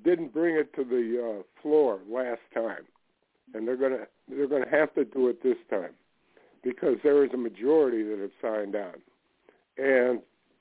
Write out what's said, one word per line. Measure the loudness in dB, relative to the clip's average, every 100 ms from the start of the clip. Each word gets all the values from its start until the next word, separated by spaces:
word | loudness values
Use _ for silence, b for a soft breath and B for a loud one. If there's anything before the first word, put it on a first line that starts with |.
didn't | 0 0 -2
bring | -2 0 0
it | -2 -4
to |
the, | -2 -2 0 -2 -4 -8
uh, | -12 _
floor | 0 4 4 0 -6
last | -6 -4 -8 _
time, | -6 -6 -8 -16 _ _ _ _ _ _
and | -8 -4
they're | 0
gonna, | 0 -2 -8 _ -10
they're | -4 -2
gonna | -2 0
have | 2 2 0
to | -2
do | 2 0
it | 2
this | 0 -2 -2
time | -6 -6 -14 _ _ _ b b b
because | -8 -2 -2 0
there | 4 4
is | 4
a | 0
majority | -6 -4 2 4 4 0
that | -2 -6
have | -8 -8
signed | -6 -4 -4 -6
on, | -8 -14 _ _ _ _ b b b -4
and | 2 4 4 0 -6 _ _ _